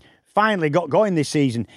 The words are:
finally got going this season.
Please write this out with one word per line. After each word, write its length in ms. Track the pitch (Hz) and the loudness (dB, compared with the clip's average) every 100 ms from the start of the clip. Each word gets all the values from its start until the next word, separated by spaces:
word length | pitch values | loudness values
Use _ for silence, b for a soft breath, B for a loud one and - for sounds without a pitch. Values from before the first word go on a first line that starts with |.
| b b | b b
finally 460 | _ 202 214 196 156 | _ 0 0 0 0
got 180 | 160 156 | 0 0
going 260 | 165 214 | 0 2
this 140 | 165 139 | 0 0
season. 380 | 151 139 113 98 | 0 0 -2 -8